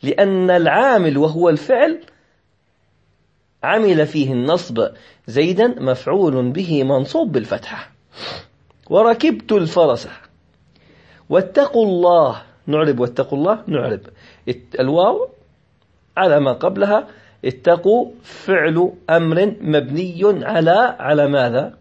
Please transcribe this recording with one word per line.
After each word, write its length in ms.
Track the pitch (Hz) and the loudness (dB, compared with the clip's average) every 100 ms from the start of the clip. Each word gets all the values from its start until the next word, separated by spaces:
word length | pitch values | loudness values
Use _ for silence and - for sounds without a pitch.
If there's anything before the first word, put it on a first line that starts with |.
لأن 460 | 127 - 202 190 185 | -4 0 0 2 2
العامل 680 | 180 165 160 269 233 170 139 | 2 2 2 4 2 2 0
وهو 320 | 156 160 170 | 0 2 2
الفعل 520 | 151 - 233 311 330 - _ _ _ _ _ _ _ _ _ _ _ _ _ _ _ | 0 0 2 2 0 -12 _ _ _ _ _ _ _ _ _ _ _ _ _ _ _
عمل 440 | 131 208 214 165 147 | -2 0 2 2 0
فيه 260 | 156 135 | -2 -2
النصب. 540 | 127 127 175 - 117 104 - - _ - | -2 -2 -2 -4 -4 -4 -6 -20 _ -8
زيداً 400 | 117 165 185 240 | -2 -2 2 0
مفعول 840 | 240 131 127 - 180 180 131 123 | 0 -4 -4 -2 0 0 0 -2
به 320 | 151 185 151 | -4 -2 -2
منصوب 480 | 135 139 139 320 285 | 0 0 0 -2 -2
بالفتحة. 600 | 135 107 98 - - - _ _ - - - - _ _ _ _ | -4 -4 -8 -10 -16 -18 _ _ -16 -14 -14 -18 _ _ _ _
وركبت 600 | 170 226 226 - 220 - | 2 2 2 0 -2 -2
الفرس. 560 | 214 160 180 160 120 - - - _ _ _ _ _ _ _ _ _ _ | -2 0 2 2 0 -6 -20 -20 _ _ _ _ _ _ _ _ _ _
واتقوا 560 | 160 190 277 285 247 214 | 0 2 0 0 2 0
الله. 560 | 180 175 175 143 110 - _ - | 2 4 4 2 -2 -16 _ -4
نعرب 320 | 151 156 127 | 0 0 0
واتقوا 380 | 120 120 135 139 | -2 -4 -6 -2
الله؟ 260 | 165 220 - | -2 -2 -4
نعرب. 340 | 147 131 101 - _ - _ - | -6 -4 -8 -10 _ -20 _ -10
الت-، 320 | 123 - - | -10 -10 -4
الواو 500 | 131 156 190 403 508 - _ _ _ _ _ _ _ - | -2 2 2 0 -6 -10 _ _ _ _ _ _ _ -2
على 220 | 185 147 | 2 2
ما 140 | 135 | 2
قبلها. 540 | 123 - - 202 208 214 - _ _ - | -2 -4 -2 0 0 -2 -20 _ _ -8
اتقوا 680 | 123 180 170 180 226 240 - | -2 2 2 4 2 0 -10
فعل 720 | - - - 190 156 160 180 180 - | -20 -16 -2 0 2 0 -2 -4 0
أمر 460 | 165 165 160 208 - | 0 2 0 -2 -2
مبني 840 | - 151 127 147 185 170 202 185 120 | -2 0 0 -6 -8 0 0 0 -2
على، 500 | 170 160 185 254 - | 0 2 4 2 -2
على 280 | 131 151 143 | -2 0 2
ماذا؟ 500 | 143 123 117 196 - | 0 0 -2 -4 -12